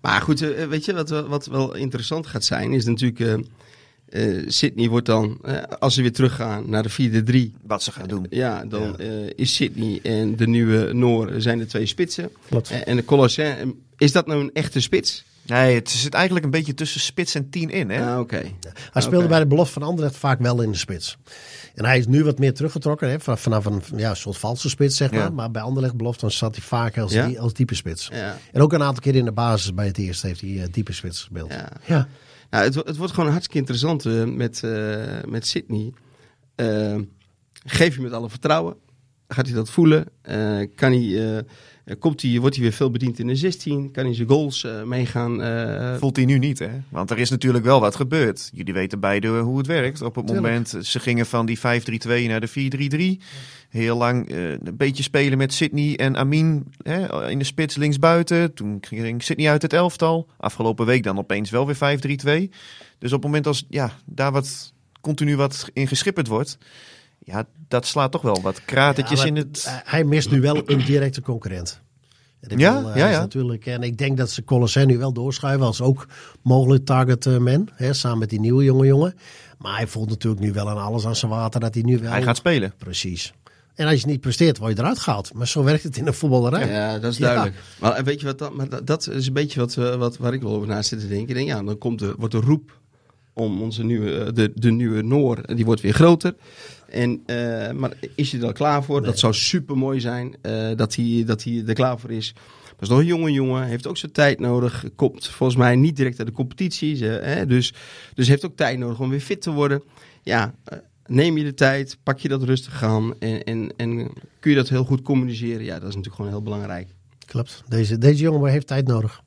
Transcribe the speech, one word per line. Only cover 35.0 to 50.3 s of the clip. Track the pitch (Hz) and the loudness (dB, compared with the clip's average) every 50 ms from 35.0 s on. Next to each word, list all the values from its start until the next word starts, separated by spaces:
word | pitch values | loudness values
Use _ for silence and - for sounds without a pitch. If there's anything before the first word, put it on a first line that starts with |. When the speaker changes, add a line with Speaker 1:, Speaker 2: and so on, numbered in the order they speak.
| 110 104 101 110 - - | -6 -8 -8 -10 -8 -8
Speaker 1:
met | 117 113 110 | -8 -6 -6
Sidney. | - - - - - 110 104 107 117 127 _ _ _ _ _ _ _ _ _ _ _ _ | -4 -4 -4 -4 -4 -4 -4 -4 -6 -10 _ _ _ _ _ _ _ _ _ _ _ _
Eh, | - 120 113 107 104 107 104 104 104 104 98 _ _ _ _ _ _ _ _ _ - _ | -4 -2 0 0 0 0 -2 -2 -4 -6 -8 _ _ _ _ _ _ _ _ _ -20 _
geef | 131 - - 165 170 139 | -6 2 4 4 4 2
je | 131 | -2
met | 131 120 120 | -8 -8 -6
alle | 113 117 110 | -8 -8 -8
vertrouwen? | 107 120 - 160 151 160 165 170 - _ _ _ _ _ _ _ _ _ _ _ | -10 -6 0 2 2 2 2 -4 -8 _ _ _ _ _ _ _ _ _ _ _
Gaat | - - 127 | -4 -2 -2
hij | 131 123 | 0 0
dat | 113 110 107 | -2 -4 0
voelen? | - - 170 160 156 156 156 - _ _ _ | 4 6 8 8 8 6 4 -2 _ _ _
Eh, | - - 104 110 107 107 101 101 98 - | -6 -4 -2 0 0 0 0 -2 -4 -2
kan | - - 131 127 | 0 2 4 4
hij, | 123 120 107 92 107 110 110 110 110 - - - - - - - _ _ | 4 2 2 0 0 0 0 -2 -4 -6 -8 -16 -20 -20 -20 -20 _ _
eh, | - 101 - | -16 -14 -2
komt | - 165 151 - - | 0 0 0 0 -2
hij, | 131 120 120 | 0 0 2
wordt | 123 139 135 | 2 2 0
hij | 135 123 | 2 0
weer | 113 104 | 0 0
veel | - 139 131 | 2 0 0
bediend | 117 120 127 127 117 - | 0 0 -2 -4 -4 -4
in | 113 | -4
de | 120 131 | -2 -2
zestien? | 135 151 190 180 - - 156 143 143 139 135 | 0 -2 -2 -4 -4 -6 -6 -4 -4 -4 -6
Kan | 135 - 131 | -6 -4 -4
hij | 127 120 | -2 -2
zijn | 113 117 110 | -2 2 4
goals, | 135 151 156 143 131 - - | 4 4 4 0 -4 -6 -8
eh, | 123 113 107 110 | -8 -8 -8 -6
meegaan, | 120 123 127 123 120 - 120 120 117 120 113 - | -4 -2 -2 -2 -2 -2 -2 -2 -2 -2 -2 -2
eh? | 117 113 117 117 113 110 - - 123 127 | -2 -2 -2 -4 -4 -4 -4 -4 -4 -4
Speaker 2:
Voelt | 123 - 135 127 | -2 -2 -2 2
hij | 131 127 | 2 2
nu | 127 139 131 | 4 4 4
niet, | 127 147 135 - | 2 2 -2 -2
hè? | 85 95 117 135 135 - | -6 -8 -8 -10 -12 -10
Want | - 80 95 95 | -6 -6 -4 -4
er | 117 110 | -2 -2
is | 123 113 | 0 0
natuurlijk | 131 117 - 131 123 120 107 | 0 0 2 2 2 2 4
wel | 123 135 131 | 6 6 6
wat | 110 104 101 | 6 4 2
gebeurd. | - 139 127 147 160 139 113 95 - - - - | 0 -4 -2 0 2 2 0 0 -4 -10 -14 -12
Jullie | - 92 95 92 | -10 -8 -4 -2
weten | 95 95 95 - 104 | -2 -2 -4 -4 -2
beide | 95 98 101 101 101 110 | -2 0 0 0 0 0
hoe | 113 113 117 120 131 135 | 0 0 0 0 -2 -2
het | 135 | -2
werkt. | 135 170 160 127 131 143 151 123 | -2 0 0 0 -2 -4 -6 -8
Op | 120 110 | -6 -6
het | 127 117 | -6 -4
Speaker 3:
Tuurlijk. | 104 | -2